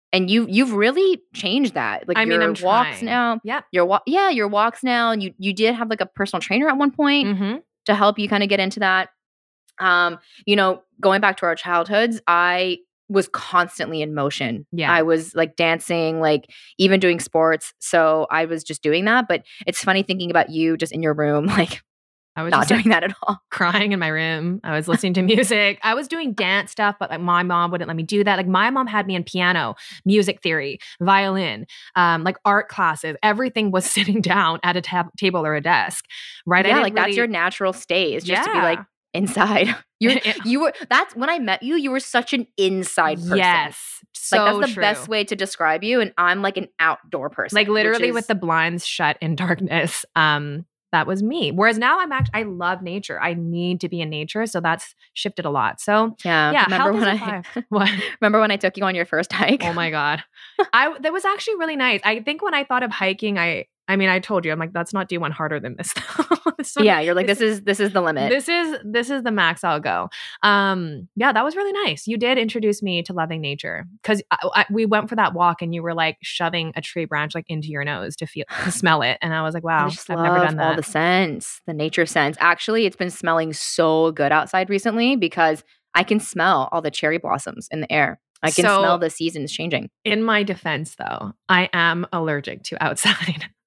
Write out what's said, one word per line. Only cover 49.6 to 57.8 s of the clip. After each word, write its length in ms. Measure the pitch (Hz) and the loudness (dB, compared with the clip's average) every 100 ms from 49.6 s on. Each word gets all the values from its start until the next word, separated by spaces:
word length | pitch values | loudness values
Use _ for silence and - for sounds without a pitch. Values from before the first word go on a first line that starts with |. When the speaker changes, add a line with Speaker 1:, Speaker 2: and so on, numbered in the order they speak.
| 190 170 165 - - 165 | 0 0 0 -4 -2 2
Speaker 2:
um, 500 | 156 147 147 147 - _ _ | 4 2 -2 -8 -12 _ _
that 160 | 165 151 | 0 0
was 160 | 190 | 0
me. 280 | 214 330 240 | -2 -2 -2
Whereas 280 | 180 220 220 | 2 2 4
now 200 | 247 349 | 2 2
I'm 100 | 349 | 0
act-, 180 | 269 - 214 | -2 -2 -2
I 80 | |
love 400 | 214 180 175 180 | -6 -4 -4 -4
nature. 360 | 180 190 - - | -6 -8 -8 -4
I 140 | 170 | -4
need 480 | 170 165 170 175 180 | -2 -4 -2 -2 -2
to 80 | 175 | -4
be 100 | 175 | -6
in 100 | 156 | -6
nature, 340 | 151 156 208 226 | -6 -6 -6 -4
so 160 | 180 | -2
that's 320 | 170 170 - _ _ | -2 -2 -6 _ _
shifted 300 | - 202 - | -10 -8 -6
a 60 | 160 | -4
lot. 320 | 143 107 - | -2 -2 -2
So, 340 | - 208 226 220 | 0 2 2 -2
Speaker 1:
Yeah. 280 | 180 165 151 | 0 2 4
Speaker 2:
yeah, 120 | 147 190 | 4 2
Speaker 1:
Remember 260 | 190 269 | 2 2
Speaker 2:
health 120 | 214 208 | 2 2
Speaker 1:
when 100 | 208 | 0
Speaker 2:
is 60 | |
a 40 | 226 | -4
Speaker 1:
I 160 | 196 | -8
Speaker 2:
five. 240 | 180 247 - | -8 -10 -2
<laughs> 40 | |
What? 200 | 208 | 0